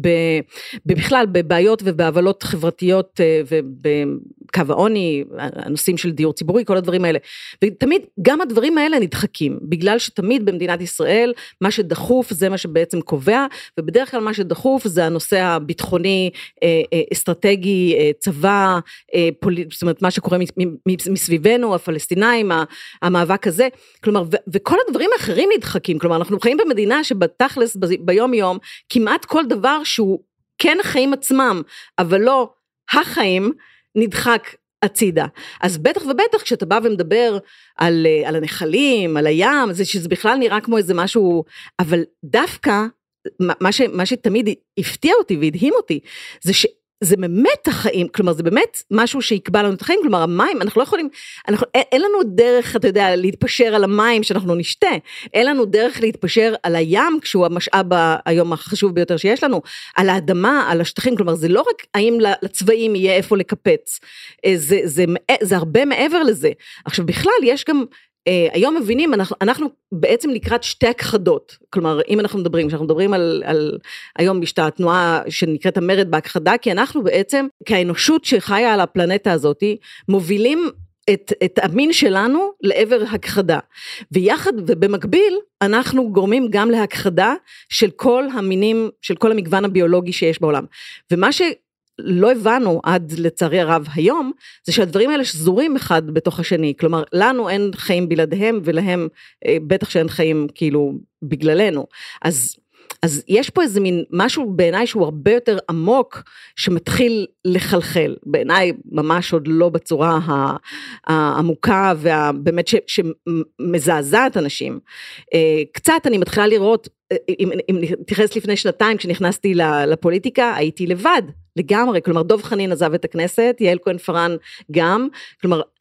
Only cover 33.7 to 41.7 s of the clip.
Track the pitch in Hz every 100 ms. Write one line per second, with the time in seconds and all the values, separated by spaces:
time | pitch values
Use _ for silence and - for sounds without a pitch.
33.7 | _ _ 214 220 - 240 226 - - _
34.7 | - 202 - 202 160 160 - - - 185
35.7 | 165 202 403 277 277 453 453 - 240 175
36.7 | 214 226 190 160 220 233 202 - - _
37.7 | - 170 165 160 156 151 156 156 - 160
38.7 | 196 285 226 175 151 151 156 214 285 226
39.7 | 175 196 202 165 175 214 269 233 208 220
40.7 | 226 180 175 190 233 185 170 156 - -